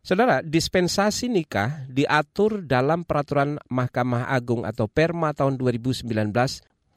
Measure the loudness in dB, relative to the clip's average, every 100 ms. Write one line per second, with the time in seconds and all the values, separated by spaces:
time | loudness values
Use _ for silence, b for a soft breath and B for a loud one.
0 | 0 2 4 2 2 -2 0 0 0 2
1 | 0 0 0 -2 0 -2 -2 -4 -4 -2
2 | 2 2 0 0 0 0 0 0 2 0
3 | -2 -4 0 0 0 -4 -4 -4 -2 -2
4 | 0 -2 0 -2 0 -2 -2 -2 -2 2
5 | 0 0 -4 0 0 2 0 0 -2 -4
6 | -2 0 0 0 0 -2 _ _ _